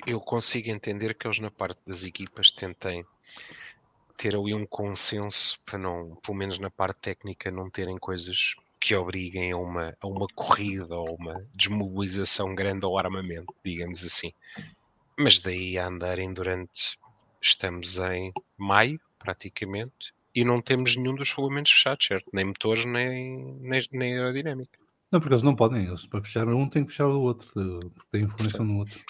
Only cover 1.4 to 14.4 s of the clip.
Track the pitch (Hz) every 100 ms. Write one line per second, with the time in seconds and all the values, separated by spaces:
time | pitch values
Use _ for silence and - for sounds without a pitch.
1.4 | 107 - 92 87 - 90 92 - 95 -
2.4 | 98 - 95 87 95 87 87 _ - -
3.4 | - - - - _ _ _ - 107 101
4.4 | 104 107 101 - 101 95 - 107 104 -
5.4 | - - - 98 92 87 85 80 - 98
6.4 | 98 92 98 - 95 - 101 92 101 -
7.4 | 98 92 92 - 92 92 - 92 90 90
8.4 | - - _ _ - 98 90 95 90 92
9.4 | 90 90 90 87 82 - 101 95 101 -
10.4 | - - 104 98 85 87 82 82 85 80
11.4 | 110 98 98 104 98 95 95 95 92 -
12.4 | 95 95 98 95 95 95 92 95 92 82
13.4 | 87 - 95 85 87 87 87 - 85 -